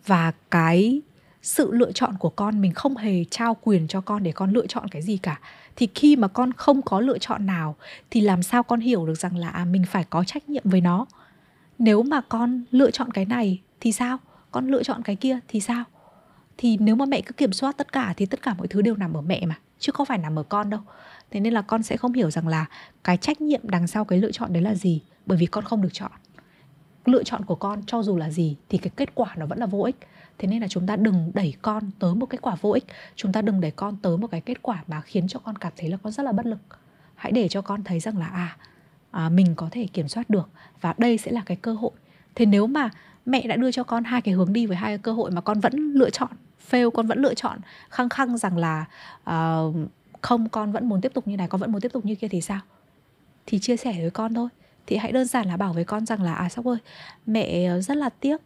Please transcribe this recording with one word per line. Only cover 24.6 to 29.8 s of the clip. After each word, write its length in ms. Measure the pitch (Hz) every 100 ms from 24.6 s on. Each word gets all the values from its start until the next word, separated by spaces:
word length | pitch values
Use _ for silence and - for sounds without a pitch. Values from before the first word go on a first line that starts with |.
là 140 | 196 190
gì, 260 | 185 160 - _ -
bởi 120 | 180
vì 80 | 175
con 180 | 208
không 180 | 208 220
được 120 | 185
chọn. 180 | - - - _ - _ _ _ _ _ _ -
Lựa 180 | 254
chọn 220 | - 240 190
của 100 | 170
con 280 | 202 208 208
cho 160 | 233
dù 140 | 214 180
là 120 | 156
gì 260 | 160 160 143 _
thì 80 | 185
cái 140 | 180 -
kết 200 | 277 -
quả 200 | 214 175
nó 80 | 151
vẫn 140 | 196
là 60 | 226
vô 160 | 196